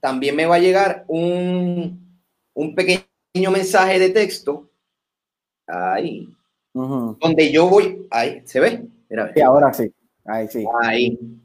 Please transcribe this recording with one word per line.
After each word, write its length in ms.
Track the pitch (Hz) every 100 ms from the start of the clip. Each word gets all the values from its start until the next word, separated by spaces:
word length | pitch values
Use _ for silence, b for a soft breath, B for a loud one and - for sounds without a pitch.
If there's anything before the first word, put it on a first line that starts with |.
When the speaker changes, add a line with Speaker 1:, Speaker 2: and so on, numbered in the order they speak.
Speaker 1:
también 340 | 135 131 139 143
me 100 | 165
va 100 | 175
a 40 |
llegar 460 | 185 190 196 - -
un, 1120 | 160 175 180 180 180 180 175 180 - - _ _ _ _
un 220 | - 156 185
pequeño 760 | 185 180 - _ _ 180 190
mensaje 480 | 196 185 202 185 185
de 100 | 185
texto. 600 | 214 196 - - 147 - _ _ _ _ _ _ _ _ _ -
Ahí. 600 | 87 92 95 170 104 - _ _ _ _
Speaker 2:
Ujú. 440 | 127 131 135 117 107
Speaker 1:
Donde 280 | 165 156 151
yo 180 | 147 180
voy. 360 | 202 - - -
Ahí, 300 | 117 120 -
¿se 160 | - 127
ve? 240 | 185 233 - _ _
Mira, 220 | 110 101
Speaker 2:
Sí, 60 | 156
ahora 320 | 135 139 139
sí. 180 | - - - _ _ -
Ahí 220 | 110 107
sí. 160 | 120 107 117
Speaker 1:
Ahí. 340 | 113 113 123 117 - -